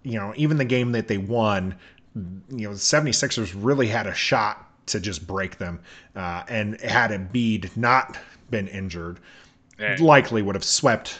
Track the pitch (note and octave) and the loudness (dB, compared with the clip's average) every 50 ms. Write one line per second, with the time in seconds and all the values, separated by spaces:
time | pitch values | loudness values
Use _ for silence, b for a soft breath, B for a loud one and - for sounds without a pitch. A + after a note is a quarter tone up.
0 | - C3 A2+ A2 G2 G2+ A2 C#3+ D3+ D3+ D#3 D3 C3+ A#2 B2+ B2 B2 B2 A#2+ A2+ | -10 -6 -6 -4 -4 -6 -4 0 0 2 2 2 0 2 2 0 2 0 0 -2
1 | A2 - A2 G2 G2 G2 A#2+ A#2 A2 G#2+ G2+ F#2+ F#2 F#2 F#2 b b b b b | -2 -2 -2 -4 -2 -2 0 2 2 2 2 2 0 -4 -6 b b b b b
2 | b _ - A2+ F#2 F2 F#2 F#2+ - - C3+ A#2+ G#2+ G#2 G2+ G2 - - - D3+ | b _ -12 -10 -10 -10 -12 -14 -16 -12 -10 -8 -8 -8 -8 -4 -2 2 2 2
3 | D#3 D3 A2+ - - C3+ - B2 A2 F#2 F2 G2 G2+ B2+ C#3+ C#3 B2+ G#2+ A2 A2 | 2 2 0 0 0 -2 -2 -2 -4 -4 -4 -2 2 2 4 4 4 2 2 -2
4 | G#2 G2 F2 - - - C#3 A#2+ G#2+ G#2 G#2 - - - _ _ _ - - G#2+ | -2 -4 -4 -2 0 2 2 2 2 0 -2 -6 -12 -20 _ _ _ -6 -6 -4
5 | F2+ G#2 F#2 D#2+ F2 E2+ F#2 F#2+ F#2+ F2+ - - G2 F2 E2+ E2 b b b b | -4 -4 -6 -8 -8 -6 -4 -4 -4 -4 -6 -8 -8 -8 -8 -10 b b b b
6 | b b b G2 F#2 F2 F2 F2 - - A#2+ A2 G#2 G#2 A2 - A2 A#2 G#2 A#2+ | b b b -8 -8 -6 -6 -8 -8 -6 -4 -4 -2 -4 -4 -6 -4 0 2 2
7 | A#2 A2 G#2+ F#2+ F#2+ F#2 G#2 B2 A#2+ A2+ A2 G#2 F#2 F2+ - A2+ A#2 A#2+ B2+ C3 | 2 2 0 -4 -6 -4 -2 0 0 2 0 -2 -2 -6 -4 0 2 4 4 4
8 | - - - - B B B B _ - A#2+ G#2+ G2 F#2+ G2 G2 F#2+ F#2 E2 F2 | 4 0 -6 -16 B B B B _ -6 -4 -4 -4 -4 -6 -8 -8 -8 -8 -8
9 | E2 E2+ F2 F2+ b b b b b b b b b _ _ - G#2+ G#2 G2+ F#2 | -10 -10 -10 -14 b b b b b b b b b _ _ -8 -4 -4 0 4
10 | E3 D#3 D3 C#3 A#2+ - A#2 A2 G#2 G2 G2 F#2+ - - - - - C3+ A2+ G#2 | 8 10 10 10 8 6 2 0 0 0 -2 -4 -2 -2 0 2 4 4 2 2
11 | - - - | -2 -6 -14